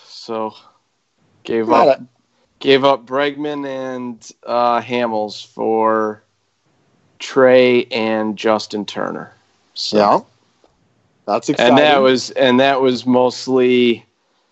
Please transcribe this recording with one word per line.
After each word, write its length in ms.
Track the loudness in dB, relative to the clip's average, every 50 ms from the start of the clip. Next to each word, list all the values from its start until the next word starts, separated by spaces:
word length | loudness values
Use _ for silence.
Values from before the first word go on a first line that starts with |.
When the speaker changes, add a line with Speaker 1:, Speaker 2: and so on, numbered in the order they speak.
| _
Speaker 1:
So, 480 | -20 -20 -20 -14 -10 -8 -8 -8 -8 -10 -14 -20 _ _ _ _ _ _ _ _ _ _ _ _ _ _ _ -10
gave 260 | -6 -4 -4 0 2
Speaker 2:
Not 200 | 2 4 4 4
Speaker 1:
up, 120 | 2 0
Speaker 2:
a 60 | -2 -14 _ _ _ _ _ _ _ _ _ -6
Speaker 1:
gave 260 | 0 2 2 4 4
up 220 | 2 0 0 -2
Bregman 600 | -6 -4 -4 -4 -4 -6 -8 -8 -8 -8 -8 -10
and, 640 | -10 -10 -10 -10 -10 -10 -10 -10 -12 -12 -14 -18 -20 -20 _ -10
uh, 360 | -6 -2 -2 0 0 0 -2 -2
Hamels 640 | -4 -4 -2 -2 -2 -4 -4 -6 -6 -10 -14 -18
for 760 | -16 _ -8 -4 -2 -2 0 0 0 0 0 -2 -4 -6 -10 _ _ _ _ _ _ _ _ _ _ _ _ _ _ _ _ _ _ _ -18
Trea 680 | -14 -4 2 4 6 6 6 6 6 6 4 2 0 -2
and 460 | -4 -4 -2 -2 -2 -2 -2 -4 -6
Justin 480 | -4 -2 0 0 0 -2 -6 -10 -10 -10
Turner. 480 | -8 -8 -8 -8 -8 -8 -10 -12 -16 _ _ _ _ _ _ _ _ -14
So 220 | -12 -8 -2 0
Speaker 2:
Yeah. 240 | 2 4 4 2 2 -2 _ _ _ _ _ _ _ _ _ _ _ _ _ _ _ _ _ _ _ _
That's 220 | -4 -4 -4 -2 -4
Speaker 1:
And 100 | -2 0
that 120 | 2 4 4 4
Speaker 2:
exciting. 240 | 4 4 4 4 4
Speaker 1:
was, 280 | 2 2 0 -2 -6 -4
and 280 | 0 0 2 2 2
that 200 | 2 2 2 0 0
was 240 | 0 -2 -2 -2
mostly 960 | 0 0 2 2 0 -2 -4 -6 -2 0 0 2 2 2 2 2 2 0 -2 -6 _ _ _ _ _ _ _ _ _